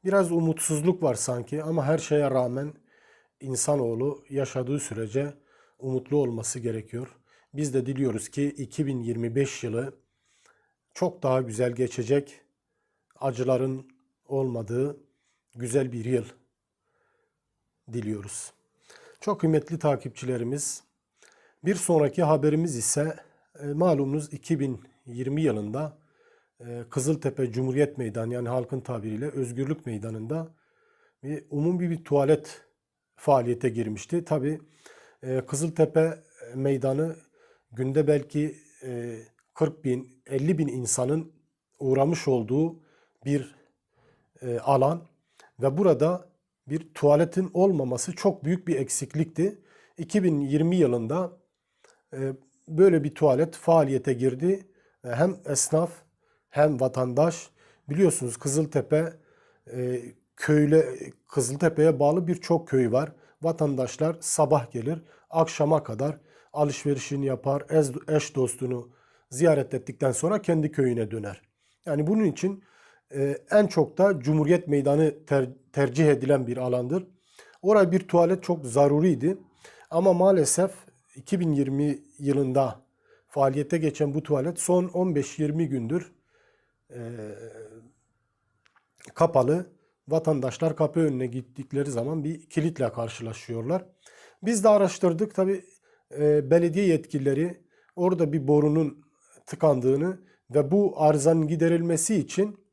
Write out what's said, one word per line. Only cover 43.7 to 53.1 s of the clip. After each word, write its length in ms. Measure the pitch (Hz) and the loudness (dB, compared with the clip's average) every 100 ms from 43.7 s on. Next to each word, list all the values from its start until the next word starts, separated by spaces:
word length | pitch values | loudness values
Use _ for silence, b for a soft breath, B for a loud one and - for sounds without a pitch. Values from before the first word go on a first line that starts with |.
| _ _ _ _ _ _ _ | _ _ _ _ _ _ _
e, 180 | 127 120 | -6 -4
alan 540 | 143 135 135 170 - _ b b b b | 2 2 2 0 -10 _ b b b b
ve 180 | 135 143 | -2 2
burada 520 | 196 131 151 180 - _ _ _ - | 2 4 2 0 -8 _ _ _ -10
bir 260 | 156 - | -10 -10
tuvaletin 580 | - 147 147 165 180 185 | 0 4 4 4 0 -2
olmaması 640 | 175 196 170 131 123 - 175 | 2 2 2 -2 -4 -6 -2
çok 280 | 202 196 | -2 0
büyük 240 | 139 180 175 | -4 -4 -2
bir 80 | 143 | -4
eksiklikti. 840 | 135 - 127 151 160 - 185 208 b b b b | -2 -6 -6 -4 -4 -2 -2 -4 b b b b
İki 260 | 170 208 | -2 0
bin 160 | 185 147 | 2 0
yirmi 360 | 139 147 165 180 | 0 0 2 4
yılında, 560 | 143 120 113 160 185 - _ _ _ _ b b _ | 2 2 -2 -4 -6 -10 _ _ _ _ b b _
e, 200 | 135 135 135 _ _ - | -8 -8 -8 _ _ -8
böyle 360 | 160 190 160 | 6 8 8
bir 120 | 143 | 0